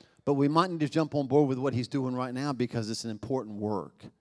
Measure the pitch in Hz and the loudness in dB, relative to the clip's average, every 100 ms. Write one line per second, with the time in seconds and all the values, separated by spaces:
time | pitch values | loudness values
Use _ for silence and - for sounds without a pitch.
0 | - _ - 139 143 160 185 165 147 160 | -20 _ 0 4 6 6 4 2 0 0
1 | 151 147 131 143 139 127 135 123 117 143 | 0 0 2 4 4 2 0 -2 -2 -2
2 | 127 123 127 127 143 123 123 117 107 110 | -2 -2 -4 -4 -4 -2 -2 -2 -4 -6
3 | 113 107 123 131 107 104 107 101 69 _ | -6 -8 -4 -4 -4 -6 -4 -2 -6 _
4 | - _ | -20 _